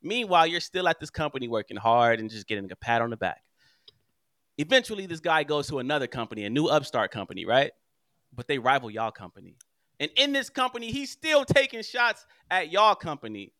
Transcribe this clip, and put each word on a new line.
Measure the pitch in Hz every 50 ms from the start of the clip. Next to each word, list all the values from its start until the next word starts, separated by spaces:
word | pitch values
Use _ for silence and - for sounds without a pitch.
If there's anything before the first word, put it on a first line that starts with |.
Meanwhile, | _ 156 208 247 240 202 180 170 160 165
you're | 170 175
still | - - _ 180 185 175
at | 165 -
this | 156 151
company | _ - 160 147 - 139 127 120
working | 117 110 101 _ 107 104
hard | 101 117 117 120 120 117 113 113
and | 110 110
just | 110 110 98 -
getting | 110 104 98 95
a | -
pat | _ - - 117 117 117
on | 120
the | 117 107
back. | 101 90 - _ _ _ _ _ _ _ _ _ _ - _ _ _ _ _ _ _ _ _ _ _ _ _ -
Eventually, | 147 156 247 262 240 - 220 202 196
this | 185 170 160
guy | 156 170 160 160 151
goes | 143 147 147 139 -
to | 156 139
another | 123 127 147 147 135 117
company, | - 131 117 107 107 107 104
a | 101
new | 113 135 151
upstart | - 143 151 139 - - 123 107 95
company, | - 110 98 - - 92 85
right? | - 113 131 139 - - _ _ _ _ _ _ _ _ _ _ _ _
But | - 120 _
they | 143 135
rival | 113 127 135 139 127 113
y'all | 104 110 113 110
company. | 104 - 98 87 _ 98 92 92 87 _ _ _ _ _ _ _ _ _
And | 143 156 _
in | 240 269 285 277
this | 277 262 -
company, | _ - 254 254 247 240 233 233
he's | 220 277 277 262
still | - _ - 311 311 285 277
taking | - 285 277 277 262 - 226 214
shots | - - 247 240 233 214 - - _ _ _ _ _
at | 180 185 180 156
y'all | 165 190 214 220 202
company. | - - 165 151 135 - 113 107 101 101 - _ _